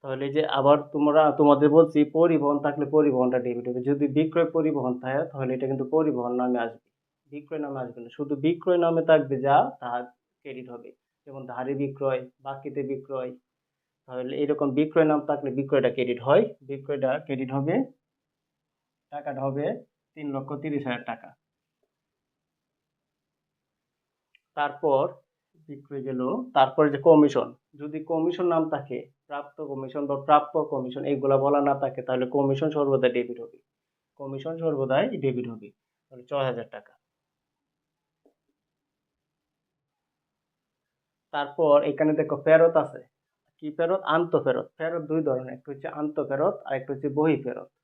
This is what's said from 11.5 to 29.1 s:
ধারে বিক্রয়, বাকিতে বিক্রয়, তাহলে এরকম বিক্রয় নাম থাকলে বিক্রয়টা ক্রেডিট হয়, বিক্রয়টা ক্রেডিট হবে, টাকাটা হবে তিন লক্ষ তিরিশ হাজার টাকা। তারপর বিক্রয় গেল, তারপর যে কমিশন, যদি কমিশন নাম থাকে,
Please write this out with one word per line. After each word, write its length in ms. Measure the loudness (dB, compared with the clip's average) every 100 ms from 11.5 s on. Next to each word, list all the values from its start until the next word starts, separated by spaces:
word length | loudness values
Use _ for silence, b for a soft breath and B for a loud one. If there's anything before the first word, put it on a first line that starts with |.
ধারে 220 | -8 -6 -4
বিক্রয়, 400 | -4 -2 -2 -2 -6 _ -12
বাকিতে 360 | -10 -8 -6 -6
বিক্রয়, 400 | -6 -8 -8 -8 -10 _ _ _ _ _ _ _
তাহলে 240 | -10 -8 -4
এরকম 240 | -2 0 0 0
বিক্রয় 280 | 0 2 4
নাম 100 | 2 0
থাকলে 200 | -4 -4 -6
বিক্রয়টা 320 | 0 2 0 0
ক্রেডিট 240 | -2 -2 4
হয়, 160 | 4 4 -4 -14
বিক্রয়টা 420 | -14 -8 -4 -2 -2 -4
ক্রেডিট 240 | -6 -4 -2
হবে, 180 | 0 0 -2 _ _ _ _ _ _ _ _ _ _ _ _
টাকাটা 300 | -10 -8 -4 -4
হবে 200 | -2 -2 -4 -10 _ _ -10
তিন 100 | -6 -6
লক্ষ 140 | -6 -8
তিরিশ 200 | -4 -4 -4
হাজার 160 | -6 -6
টাকা। 200 | -12 -14 _ _ _ _ _ _ _ _ _ _ _ _ _ _ _ _ _ _ _ _ _ _ _ _ _ _ _ _ _ _ _ _ -4
তারপর 460 | -4 -2 2 2 2 -6 _ _ _ _ -18
বিক্রয় 340 | -18 -12 -10 -8
গেল, 140 | -4 -4 -4 -2 2
তারপর 280 | 2 2 0
যে 60 | 2 6
কমিশন, 400 | 8 8 4 -4 -8 _ -16
যদি 160 | -12 -12 -6
কমিশন 360 | -2 -2 0 0
নাম 100 | 0 0
থাকে, 240 | -4 -6 -10 -12